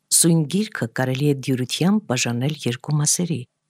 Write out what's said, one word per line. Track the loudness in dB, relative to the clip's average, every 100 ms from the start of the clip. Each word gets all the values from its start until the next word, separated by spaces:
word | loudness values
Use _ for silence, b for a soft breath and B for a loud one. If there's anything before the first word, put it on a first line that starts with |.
| 0
Սույն | 2 4 4 2
գիրքը | -2 -4 -4 -6
կարելի | -2 -2 0 0
է | 0
դյուրությամբ | 0 -2 -2 0 2 2 0
բաժանել | -2 -2 -2 -2 -2
երկու | -4 -6 -2 0
մասերի, | 2 0 -2 -4 -8 _